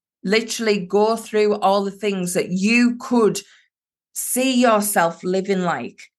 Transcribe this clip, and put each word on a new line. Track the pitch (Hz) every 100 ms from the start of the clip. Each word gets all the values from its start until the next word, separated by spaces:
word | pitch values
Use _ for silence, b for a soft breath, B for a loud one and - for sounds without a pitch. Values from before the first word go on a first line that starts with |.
| _ _
Literally | 185 220 233 - 220 208
go | 180 202 214 226
through | 214 214 208 208
all | 190 202
the | 196
things | 196 208 196 180 180
that | -
you | 185 202 240 240 240
could | - 247 208 170 b b b _ _ _ _
see | - - 247 262
yourself | 247 247 214 208 196 170 175 180
living | 190 190 190
like, | 175 143 120 - -